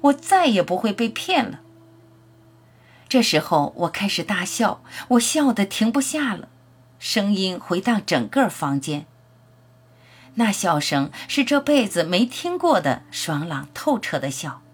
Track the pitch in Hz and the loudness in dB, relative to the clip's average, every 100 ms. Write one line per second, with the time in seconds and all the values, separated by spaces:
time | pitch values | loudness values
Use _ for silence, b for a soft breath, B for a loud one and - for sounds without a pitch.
0 | 285 277 - 381 330 202 175 180 226 196 | 4 2 2 4 6 4 2 0 -2 -2
1 | 226 - - 359 - - - - - - | -4 -4 0 0 0 -8 -20 -20 -20 -20
2 | - - _ - - _ b b b b | -20 -20 _ -20 -20 _ b b b b
3 | b 262 233 151 - 160 143 - 165 - | b 2 4 2 2 0 0 -2 -4 -2
4 | 202 - 165 202 185 - 220 214 B B | -2 -2 -4 -4 -4 -2 -2 -2 B B
5 | B 240 233 311 277 220 196 - 220 254 | B 2 2 2 2 2 -2 0 0 0
6 | 269 311 277 175 - _ _ _ _ _ | -2 -2 -4 -6 -10 _ _ _ _ _
7 | - 226 202 196 190 180 - 180 190 220 | -4 -2 0 0 0 -4 -4 -2 0 -2
8 | - 151 110 277 247 - 147 139 139 147 | 0 -2 0 0 0 0 -2 -2 -4 -8
9 | 156 _ _ _ _ _ _ _ _ b | -8 _ _ _ _ _ _ _ _ b
10 | b b b - 226 202 185 151 - 143 | b b b 0 0 2 0 0 2 0
11 | 139 B B - 254 285 277 294 208 170 | -2 B B -2 2 2 4 2 2 0
12 | 160 180 247 - 349 359 349 220 147 127 | 0 2 0 -2 -4 0 2 2 2 -2
13 | - - - 147 165 139 143 - - 254 | -6 -10 -4 -4 -4 -8 -10 -6 -2 -2
14 | - 147 135 131 151 - - | -2 -4 -4 -8 -10 -12 -18